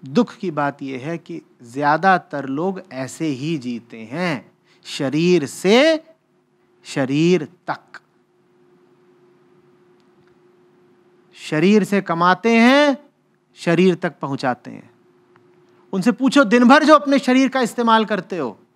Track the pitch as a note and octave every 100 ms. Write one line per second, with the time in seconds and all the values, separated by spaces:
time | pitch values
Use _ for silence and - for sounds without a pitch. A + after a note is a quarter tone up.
0 | C#3+ D3 A#3 - F#3 D3+ C#3+ C#3 C#3 C3+
1 | C3 E3 D#3+ E3 _ _ A#2+ B2 C#3+ D#3
2 | F#3 F#3 F3+ C#3+ C3+ C3+ F3+ F#3 - B2+
3 | C3 - D#3+ C3 C#3+ E3 B2 A#2+ A2+ A#2
4 | A2 C#3 F3+ C3+ - _ _ _ - -
5 | C#3 C#3+ F3 F3 C3+ - F3+ A3+ D4+ D#4
6 | - _ _ _ _ _ _ _ - -
7 | C3 C#3 E3+ F3+ D3 _ - C#3+ _ -
8 | _ _ _ _ _ _ _ _ _ _
9 | _ _ _ _ _ _ _ _ _ _
10 | _ _ _ _ _ _ _ _ _ _
11 | _ _ _ - - D#3 F3 G#3+ F#3+ G3+
12 | G3 E3 F3 F#3 A3+ A3+ A#3 C#4 D4 C4+
13 | - _ _ _ _ _ - E3+ F#3 E3
14 | F3 D#3+ D3 C3+ C3+ B2 C3 A2 - _
15 | _ _ _ _ _ _ _ _ _ G3
16 | F#3 - C4 C#4+ B3+ A#3+ B3 C#4+ D4+ D4+
17 | C#4+ C#4 - B3+ C4+ C4 A#3+ - A#3 A3
18 | G#3 G#3 F3 F#3 C3 F#2 _